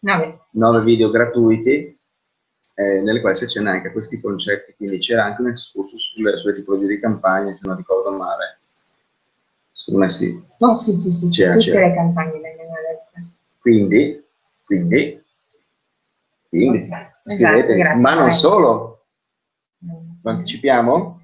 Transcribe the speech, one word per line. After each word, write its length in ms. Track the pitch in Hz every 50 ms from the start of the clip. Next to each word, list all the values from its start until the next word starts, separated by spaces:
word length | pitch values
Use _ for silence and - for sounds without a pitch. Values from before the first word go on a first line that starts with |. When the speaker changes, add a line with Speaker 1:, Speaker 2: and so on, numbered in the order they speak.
Speaker 1:
Nove. 460 | - 220 196 170 160 170 - - _ _
Speaker 2:
Nove 280 | _ 110 113 113 117 113
video 280 | 107 113 117 110 113 107
gratuiti, 840 | 110 113 120 120 - 120 117 113 110 110 113 123 139 147 151 - - _ _ _ _ _ _ _ _ _ _ _ _ _ _ - _
eh, 240 | - 101 101 98 95
nelle 200 | 98 104 110 -
quali 160 | - 104 95
si 80 | - 123
accenna 280 | 117 - 107 104 104
anche 160 | 92 92 - 95
a 40 |
questi 280 | - 113 110 - - 107
concetti, 540 | - 104 101 90 - 107 101 98 - - _
quindi 220 | _ 107 101 98 90
c'era 260 | - - 120 113 107
anche 180 | 104 104 107
un 60 | 123 123
excursus 640 | 120 120 - - _ 98 98 98 - - - -
sulle, 260 | - 110 110 104 98 -
sulle 160 | 87 101 98
tipologie 320 | 98 95 95 98 98 101
di 120 | 98 104 101
campagne, 520 | - 113 107 - - 95 95 98 101 98 92
se 60 | -
non 140 | 95 95 92
ricordo 340 | 90 90 - 95 95 95 98
male. 480 | 98 95 90 87 85 - - - - _ _ _ _ _ _ _ _ _ _ _ _ _ _ _ _ _ _ _ _ _ _ _
Secondo 280 | _ - - - - 98
me 80 | 95 90
sì. 340 | - - - - - - - _ _ _
Speaker 1:
No, 160 | 233 247 220
sì, 180 | - - 220 190
sì, 160 | 170 - 190
sì, 160 | 170 170 175 175
sì, 140 | 170 -
Speaker 2:
C'era, 100 | 190 180
Speaker 1:
tutte 120 | 175 226 220 185
Speaker 2:
c'era. 140 | 180 202 185
Speaker 1:
le 80 | 175 170
campagne 440 | 175 170 170 170 165 156 160 156 156
vengono 300 | 156 160 160 160 165 165 165 160 160 160
lette. 400 | 160 160 - _ _ 175 175 - _ _ _ _ _ _
Speaker 2:
Quindi, 680 | _ 123 117 107 98 92 90 117 147 147 - - - _ _ _ _ _ _ _ _
quindi, 580 | _ 101 92 87 170 170 139 - - - - _ _ _ _ _ _ _ _ _ _ _ _ _ _ _ _ _ _ _ _ _ _ _ _ _ _
quindi, 360 | - 82 - 269 - - -
Speaker 1:
Esatto, 360 | - - - - - _ _ _
Speaker 2:
scrivetevi. 540 | - 104 98 117 110 107 117 131 - 113 95
Speaker 1:
grazie, 200 | 175 - - 120
Speaker 2:
Ma 140 | 123 135 156
non 100 | 165 -
Speaker 1:
grazie. 140 | - - -
Speaker 2:
solo, 640 | - 156 202 - 160 - - - - - - _ _ _ _ _ _ _ _ _ _ _ _ _ _ _ _ _
Speaker 1:
Non 340 | 175 170 165 165 - -
so. 180 | - - - 113
Speaker 2:
lo 40 | 113
anticipiamo? 840 | 117 - - - 117 123 139 131 120 117 120 135 175 196 - - -